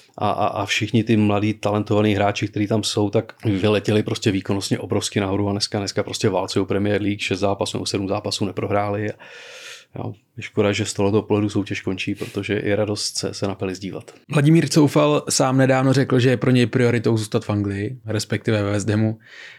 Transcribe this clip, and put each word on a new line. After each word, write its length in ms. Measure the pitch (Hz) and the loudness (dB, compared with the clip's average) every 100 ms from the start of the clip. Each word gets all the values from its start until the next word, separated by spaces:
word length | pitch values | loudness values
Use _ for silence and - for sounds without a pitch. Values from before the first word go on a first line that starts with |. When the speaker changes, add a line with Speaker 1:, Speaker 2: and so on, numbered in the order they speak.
| _ - | _ -4
Speaker 1:
a, 120 | 104 | -2
a, 180 | - 104 | 0 -2
a 180 | - 101 | -2 -4
všichni 380 | - 104 117 | -2 0 0
ty 140 | 110 110 | 2 2
mladí, 360 | 104 101 107 | 4 2 0
talentovaní 640 | 107 104 104 104 104 107 101 | -2 -2 -2 2 2 4 2
hráči, 320 | 101 - 104 | 2 0 -6
kteří 200 | 107 101 | -4 0
tam 160 | 110 | 0
jsou, 260 | - 110 104 | 0 0 0
tak 360 | 110 - - 113 | 0 -4 -6 -2
vyletěli 580 | 98 107 104 113 104 | 0 2 2 2 0
prostě 280 | 104 107 113 | 0 -2 0
výkonnostně 480 | 95 - 101 - 120 | -2 -2 -4 -2 -6
obrovsky 400 | - 101 - 107 | -2 -4 -2 -2
nahoru 300 | 98 101 101 | -2 0 -2
a 20 | |
dneska, 280 | 101 - 104 | -2 -4 -4
dneska 240 | 98 - | -4 -4
prostě 260 | - 95 110 | -6 -2 0
válcují 360 | 92 95 101 98 | 0 0 -2 0
Premier 360 | 98 104 101 | 0 0 0
League, 180 | 101 101 | 0 -2
šest 200 | - 95 | -4 0
zápasů, 460 | 98 101 104 101 - | 0 0 -4 -4 -4
sedm 220 | 101 98 | -4 -2
zápasů 380 | 104 101 - 101 | -4 -4 -4 -4
neprohráli. 680 | 98 98 101 104 101 104 | -4 -2 -2 -2 -4 -6
A, 20 | - - - - - - - - - | -8 -18 -20 -20 -18 -18 -20 -16 -12
jo, 160 | 107 101 _ 117 | -10 -12 _ -16
je 60 | |
škoda, 280 | - - 104 | -6 0 0
že 140 | 101 104 | 0 -4
z 80 | |
tohoto 280 | - 101 107 | 0 2 2
pohledu 280 | - 104 104 | 2 0 2
soutěž 320 | 101 95 98 | -2 -4 -6
končí, 340 | 95 92 - 101 | -6 -6 -6 -6
protože 460 | - 101 98 101 | -6 -6 -4 -2
je 120 | 104 101 | 0 0
radost 420 | 104 104 - - | 0 -2 -4 -4
se, 160 | - | -6
se 140 | - 98 | -4 -6
na 80 | 95 | -4
Palace 240 | 95 92 | -6 -6
dívat. 320 | 98 78 - - _ | -8 -10 -14 -20 _
Speaker 2:
Vladimír 400 | 143 147 165 - | 2 6 6 6
Coufal 540 | 165 143 156 147 143 - | 4 4 4 4 2 0
sám 280 | - 131 135 | 0 2 4
nedávno 360 | 131 131 135 | 4 4 4
řekl, 260 | 131 127 127 | 2 4 4
že 100 | 127 | 4
je 80 | 120 | 4
pro 140 | 127 | 4
něj 140 | 127 120 | 4 4
prioritou 520 | 127 120 117 117 110 | 4 2 2 2 0
zůstat 280 | 104 117 - | 0 -4 -2
v 40 | |
Anglii, 480 | 101 101 98 107 127 110 | -2 -2 -4 -6 -8 -4
respektive 580 | 107 - 107 - 107 | -4 -2 -4 0 0
ve 80 | 101 | 0
West 180 | 101 104 | -2 0
Hamu, 300 | 107 110 110 - - - | 0 0 -2 -14 -20 -20